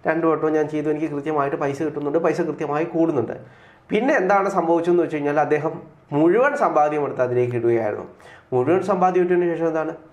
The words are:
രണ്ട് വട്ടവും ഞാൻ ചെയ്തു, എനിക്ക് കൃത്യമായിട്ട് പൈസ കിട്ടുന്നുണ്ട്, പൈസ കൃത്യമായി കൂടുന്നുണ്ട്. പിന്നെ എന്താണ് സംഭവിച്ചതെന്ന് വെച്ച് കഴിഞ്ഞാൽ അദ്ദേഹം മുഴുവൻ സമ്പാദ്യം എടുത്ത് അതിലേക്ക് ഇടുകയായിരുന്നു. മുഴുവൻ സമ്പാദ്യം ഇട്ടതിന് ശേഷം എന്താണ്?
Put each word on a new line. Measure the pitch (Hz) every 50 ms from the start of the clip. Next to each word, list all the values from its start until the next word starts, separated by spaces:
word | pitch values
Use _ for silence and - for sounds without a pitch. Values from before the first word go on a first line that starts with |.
| -
രണ്ട് | 170 160 165 165
വട്ടവും | 165 156 147 156 156 156
ഞാൻ | 156 151 143
ചെയ്തു, | 151 151 143 156
എനിക്ക് | 147 147 160 151 147
കൃത്യമായിട്ട് | 143 139 156 156 147 139 139 151
പൈസ | 147 151 139 139 - 160
കിട്ടുന്നുണ്ട്, | 151 151 151 143 143 147
പൈസ | 170 165 160 151 160
കൃത്യമായി | 175 156 143 - 160 143 143 151 165
കൂടുന്നുണ്ട്. | 170 - 165 165 165 160 131 110 98 - - - - - - - - - _ _ -
പിന്നെ | - 208 240 277 311
എന്താണ് | 226 185 185 202 196 190 196
സംഭവിച്ചതെന്ന് | 190 185 170 165 170 165 165 175 175 175 160
വെച്ച് | 143 156
കഴിഞ്ഞാൽ | 151 143 147 143 151
അദ്ദേഹം | 147 139 147 147 143 160 156 180 - - - - _ _
മുഴുവൻ | 143 143 160 170 185 226 254 285 285
സമ്പാദ്യം | 285 220 170 160 151 151 151 151 151 143
എടുത്ത് | 131 123 131
അതിലേക്ക് | 127 123 123 123 123 120 123
ഇടുകയായിരുന്നു. | 120 113 120 117 113 110 107 104 104 - - - - - - - - _ _ 131
മുഴുവൻ | 123 127 143 175 190 180
സമ്പാദ്യം | 196 196 185 185 185 180 180 180
ഇട്ടതിന് | 175 180 175 180 170 170
ശേഷം | 160 165
എന്താണ്? | 165 156 160 156 156 165 - - -